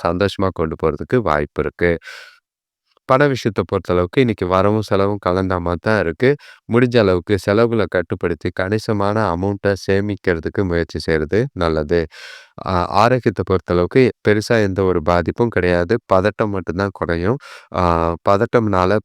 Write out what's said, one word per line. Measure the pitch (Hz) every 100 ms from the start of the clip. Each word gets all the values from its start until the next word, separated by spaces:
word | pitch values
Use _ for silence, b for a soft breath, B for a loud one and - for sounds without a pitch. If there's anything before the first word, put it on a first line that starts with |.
சந்தோஷமா | 85 90 98 - 95
கொண்டு | - 82 78
போறதுக்கு | 80 73 80 127
வாய்ப்பு | 98 73 73 -
இருக்கு. | 73 - 87 82 B B B B _ _ _ _ _ _ -
பண | 131 143
விஷயத்தை | 127 117 101
பொறுத்தளவுக்கு | 92 98 - 90 90 -
இன்னைக்கு | 127 104 90
வரவும் | 92 98 107 104
செலவும் | 98 98 101
கலந்த | 92 90 95 92
மாதிரி | 87 87
தான் | 107 107
இருக்கு. | 82 82 123 147 B B -
முடிஞ்ச | 113 127 120
அளவுக்கு | 98 90 - 101
செலவுகளை | - 101 117 113 92
கட்டுப்படுத்தி | 92 87 101 90 82 90
கணிசமான | - 92 107 - 107 98 107 104
அமௌண்ட்டை | 85 98 101 101 98
சேமிக்கிறதுக்கு | - 98 104 101 - 85 85 95
முயற்சி | 98 85 82 87
செய்யறது | 78 80 76 95 139
நல்லது. | 95 85 78 76 85 80 B B B B B -
ஆ, | 90 87
ஆரோக்கியத்தை | 98 117 127 117 95
பொறுத்தளவுக்கு | 90 95 - 87 87 135 123 -
பெருசா | - 104 104 117
எந்த | 101 95
ஒரு | 95 87
பாதிப்பும் | 80 87 85 - 120
கிடையாது. | 95 90 87 87 85 -
பதட்டம் | 95 101 - 110
மட்டும்தான் | 101 85 85 101
குறையும். | - 82 85 90 139 B B B
ஆ, | 90 90 85 82 82
பதட்டம்னால | - 101 120 123 107 95 92 107